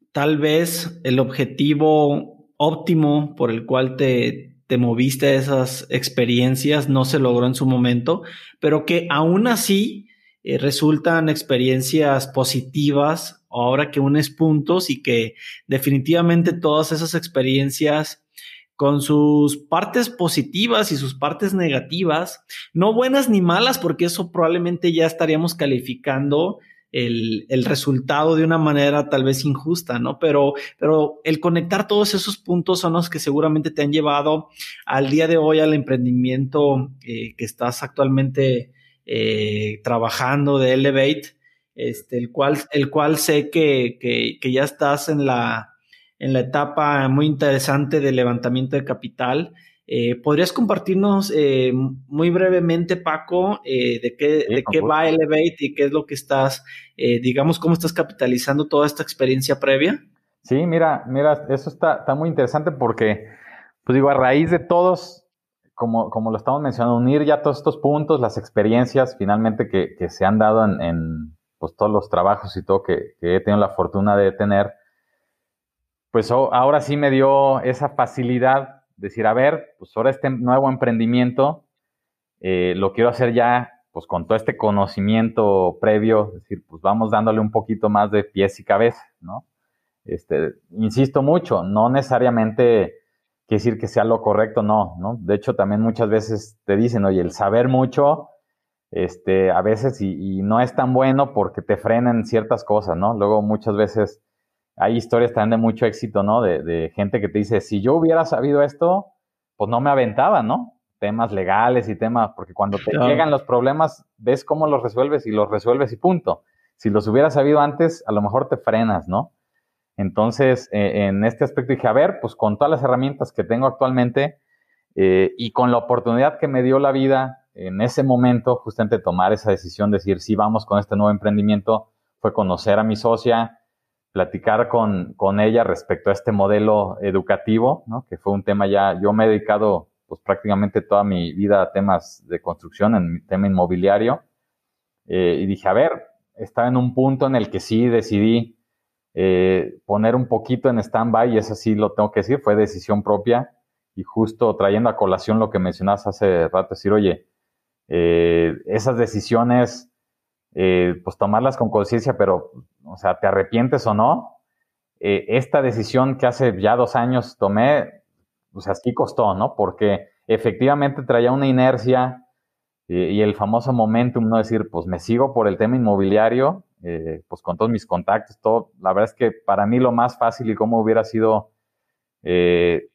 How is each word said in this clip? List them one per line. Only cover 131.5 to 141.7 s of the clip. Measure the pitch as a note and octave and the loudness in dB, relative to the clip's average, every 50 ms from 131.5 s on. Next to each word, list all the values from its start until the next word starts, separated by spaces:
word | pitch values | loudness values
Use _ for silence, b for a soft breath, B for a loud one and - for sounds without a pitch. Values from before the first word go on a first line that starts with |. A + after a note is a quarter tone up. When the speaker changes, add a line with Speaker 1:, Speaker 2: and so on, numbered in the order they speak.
| G#2+ G2+ G2 - A2 G#2+ - _ _ _ _ _ _ _ | 0 0 0 0 -2 -2 -2 _ _ _ _ _ _ _
Speaker 2:
fue | - - | -4 -2
conocer | - - G2+ F#2 F2+ - - G#2+ G2+ G#2+ | 0 0 -2 -2 -2 -2 0 0 2 2
a | A2 | 2
mi | A2 G#2+ | 0 -2
socia, | G#2+ - A#2 A#2 A2 - B2 A#2 A2+ A#2 A2+ - _ _ _ _ _ _ _ _ _ _ _ | 0 0 0 0 2 2 0 0 0 0 -4 -8 _ _ _ _ _ _ _ _ _ _ _
platicar | - G2 F2+ - - F#2+ - A2 G#2+ A2 A#2+ - | -4 -4 -4 -4 -4 -4 -2 0 2 2 2 2
con, | A#2+ A#2+ A2 G#2+ G#2 F2+ F2 A#1+ - | 2 0 0 0 0 -2 -4 -8 -6
con | - G2+ G2 G2 G#2 | -2 0 0 2 2
ella | G#2+ A2 A2 A#2 A2+ | 2 4 4 2 2
respecto | F#2+ F2 - - - F#2+ - - G2+ | 0 -2 -4 -4 -6 -4 -2 0 -2
a | G2 | -2
este | G2 - - | 0 -2 -2
modelo | G#2+ G2 G2 G2 G#2 G#2 G#2+ A2 G#2+ G#2 G2+ F#2 F#2 - | 0 2 2 2 2 2 2 2 2 2 0 -2 -6 -6
educativo, | G2 G2+ F#2 F#2+ F#2 - G2+ F#2+ - - G#2+ A2+ A#2 B2+ D3 - - | -4 -2 -2 0 0 0 -2 -2 0 0 0 2 2 2 0 -2 -6
¿no? | A#2 A2+ B2+ - - | -12 -12 -12 -12 -14
Que | F2+ | -14
fue | - - G2 G2+ | -8 -4 -4 -4
un | G2+ G2 | -2 -2
tema | - G2+ G2+ G2+ | -2 0 0 0
ya, | G2 G2 G2 G2 G2 F2 F2+ | 2 2 2 2 2 0 0
yo | G2 G#2 G#2 | 0 0 2
me | A2 A2 | 4 4
he | |
dedicado, | A2 G#2+ G#2 G#2+ - G#2 G#2 G#2+ G#2 G2 E2+ - _ _ _ _ | 4 2 2 0 -2 -2 0 2 0 0 -2 -4 _ _ _ _
pues, | - D#2+ - | -20 -18 -10
prácticamente | _ - G2 - - G#2+ G2+ G2 G#2 G2+ - G#2+ | _ -4 -4 -2 0 -2 0 0 0 0 -2 -2
toda | - - G2+ G2+ G2+ | -2 2 2 2 2
mi | G2+ F#2+ F2 E2+ E2+ - | 0 -2 -2 -4 -4 -4
vida | F2+ G2+ G2+ G2+ G2 | -2 0 2 2 2
a | F#2 - | 2 0